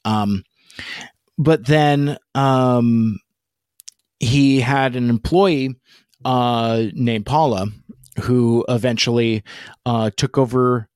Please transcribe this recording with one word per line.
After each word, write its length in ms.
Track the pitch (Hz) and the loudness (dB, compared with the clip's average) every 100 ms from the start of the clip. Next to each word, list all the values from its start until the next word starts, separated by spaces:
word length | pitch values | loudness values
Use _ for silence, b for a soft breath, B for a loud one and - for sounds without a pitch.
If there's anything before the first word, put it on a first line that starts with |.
Um, 400 | 110 107 101 95 - B B B B B B _ _ - | -4 -2 0 -2 -6 B B B B B B _ _ -2
but 260 | 147 160 113 | 0 0 2
then, 520 | 151 147 143 143 143 _ | 2 4 2 -2 -4 _
um, 840 | 135 135 131 127 123 120 117 113 95 _ _ _ _ _ _ - - _ - | -2 2 2 2 2 2 2 0 -4 _ _ _ _ _ _ -20 -20 _ -6
he 420 | 113 143 139 135 | 0 2 4 2
had 360 | 120 139 135 123 | 2 0 0 0
an 120 | 120 | 0
employee, 680 | 113 - 175 196 147 131 123 b b b _ | 0 0 2 2 0 -4 -8 b b b _
uh, 640 | 131 127 123 120 113 113 110 | -2 0 0 0 0 0 -2
named 320 | - 120 110 104 | -2 -2 -2 -2
Paula, 420 | 151 151 98 104 - - - - - | 0 2 0 -4 -10 -20 -20 -14 -8
who 420 | 107 123 117 117 - | 0 2 2 2 0
eventually, 760 | 120 123 113 123 120 117 110 B B B B 123 | -2 0 -2 0 0 0 -2 B B B B -4
uh, 240 | 117 110 - | -2 -2 -2
took 200 | 135 139 | -2 0
over 520 | 123 127 123 123 107 | 0 2 2 0 -4